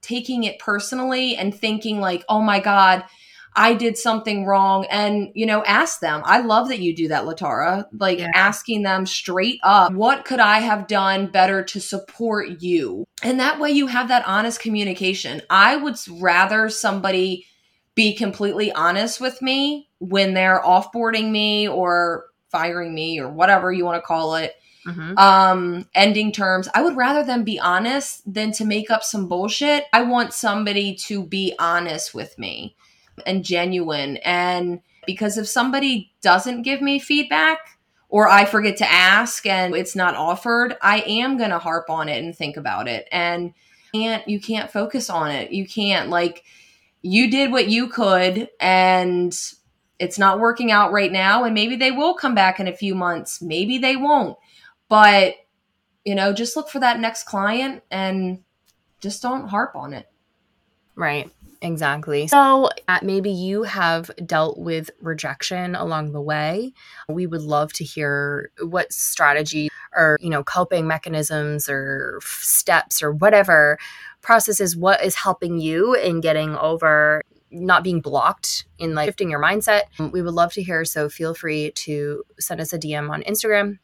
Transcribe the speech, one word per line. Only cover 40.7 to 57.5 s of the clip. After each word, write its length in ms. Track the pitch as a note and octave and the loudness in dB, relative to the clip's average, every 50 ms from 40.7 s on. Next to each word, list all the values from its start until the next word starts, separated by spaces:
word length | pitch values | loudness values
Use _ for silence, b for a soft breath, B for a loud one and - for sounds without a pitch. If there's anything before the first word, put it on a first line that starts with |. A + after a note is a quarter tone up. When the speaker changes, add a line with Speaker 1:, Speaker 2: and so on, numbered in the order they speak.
| A#3+ - | -2 0
Speaker 1:
I 180 | - F#3+ G#3 G#3+ | 2 2 2 2
am 360 | G#3+ - G#3 A3 A#3+ C4 C4+ B3+ | 0 -2 -2 -2 -2 -2 -2 -2
gonna 220 | A#3 G#3+ F#3 E3 | -2 -2 -2 -2
harp 300 | - F3 D#3+ E3 E3 - | -4 -2 -4 -4 -4 -4
on 180 | D#3+ D#3+ D#3 D3+ | -6 -6 -4 -4
it 160 | D3 A#2 C#3 | -6 -6 -6
and 100 | E3+ E3+ | -8 -10
think 220 | _ D#3+ D3 D3 | _ -8 -8 -8
about 320 | D#3+ D3 B2+ G2 F#2 A2 B2 | -8 -6 -6 -4 -4 -4 -6
it. 220 | A#2 G#2+ - - | -6 -8 -8 -6
And 420 | - F3+ F3 F3 F3 F3 F3 E3+ b b b b b b b b b | -4 -2 -2 -2 -2 -4 -6 -8 b b b b b b b b b
can't, 320 | G#3+ A3 A3+ A3+ G#3+ A3 | -4 -4 -2 -4 -4 -4
you 140 | - G#3 G3+ | -6 -6 -6
can't 320 | G3 - A3 G#3+ - - | -4 -6 -6 -6 -6 -6
focus 380 | - G#3 G#3 A3 - C4+ A3 - | -6 -6 -6 -4 -4 -6 -6 -4
on 220 | F#3+ E3+ D#3+ D3+ | -4 -4 -4 -2
it. 200 | D3 C3+ A2+ - | -4 -6 -8 -6
You 160 | - G3 G3 F#3+ | -6 -8 -8 -8
can't, 420 | - A3 G#3 G3+ G3 F3 - - | -6 -4 0 0 0 0 -2 0
like, 360 | F3 F3 F3 F3 E3+ - b b b b b b b b b b b b | 0 0 0 0 -4 -6 b b b b b b b b b b b b
you 280 | _ F3+ F#3 A3 B3 A#3+ | _ 0 2 2 4 4
did 220 | G#3+ C4+ C#4 B3+ | 2 2 0 2
what 160 | A#3+ B3+ G#3 F#3+ | 2 0 0 2
you 200 | G#3+ A#3 B3 A#3+ | 0 0 -2 -4
could 640 | - - A3+ G3 F#3+ F3+ F3+ F#3 F#3 G#3 - - _ _ | -2 -2 2 2 4 4 4 2 0 -2 -6 -8 _ _
and 760 | - F3+ F#3 F#3 F#3 F#3 F#3 F#3 F3+ F3+ F3+ F3+ F3+ F3 F3 - - - - _ _ _ _ _ _ _ _ _ | 0 2 4 4 6 4 4 4 2 0 0 0 -2 -2 -4 -6 -10 -10 -14 _ _ _ _ _ _ _ _ _
it's 180 | F3+ F3+ - - | -8 -8 -2 4
not 220 | G3 G3 F#3+ G3+ | 4 4 4 4
working 320 | A3+ A#3 A#3 A#3+ B3 A#3 | 2 0 0 0 0 2
out 220 | G#3+ G#3 G#3 - G3 | 4 4 4 4 4
right 180 | G#3 G3+ F3+ | 2 0 2
now. 320 | F3 F#3+ F#3 F#3+ G3+ A#3 B3 | 0 2 2 4 4 4 2
And 100 | A#3 A3+ | 0 0
maybe 220 | G#3+ G#3 A3+ B3+ | 0 0 0 0
they 160 | A#3 C4 C4 | 0 0 0
will 220 | C4 B3 D4 E4 F4+ | 0 2 0 0 0
come 220 | F4 - C4+ B3 | 0 -2 0 4
back 240 | G#3 F#3+ F#3 F#3 - | 4 4 4 4 0
in 100 | G3 F#3 | -4 -6
a 40 | F3+ | -6
few 220 | - G#3 G3 F#3+ | -4 -4 -4 -2
months. 460 | F#3+ F3+ F3 E3+ D#3+ D#3 - - - | -2 -2 -2 -2 -4 -6 -10 -12 -10
Maybe 380 | - E3+ D#3+ E3+ F#3+ G#3 B3+ C4 | -8 -6 -4 -4 -2 -2 -2 -2
they 180 | B3 C4 C4+ C4 | 0 0 0 0
won't. 400 | C4 C#4+ D4 C#4 A3+ E3 C#3 _ b b b b b b b b _ _ | 2 2 2 2 2 0 -6 _ b b b b b b b b _ _
But, 460 | A3 G#3+ G#3+ G#3 G3+ G3+ F#3+ F#3 F#3 - _ _ _ _ _ _ _ _ _ _ _ _ _ | 6 8 10 10 10 8 4 4 0 -6 _ _ _ _ _ _ _ _ _ _ _ _ _
you 100 | G3+ G3+ | -4 -2
know, 160 | G3 F#3+ G3+ | 0 0 0
just 240 | G3+ G#3 A#3 A#3 - | 0 -2 -4 -6 -6
look 140 | D#4 D4+ D4+ | -6 -8 -6
for 100 | - C#4 | -6 0
that 200 | B3+ B3 A#3 A3+ | 0 0 0 0
next 240 | A3+ A3+ A#3 - - | -2 -4 -6 -6 -14
client 600 | - - G3+ G3 G3+ | -8 -4 -2 -2 0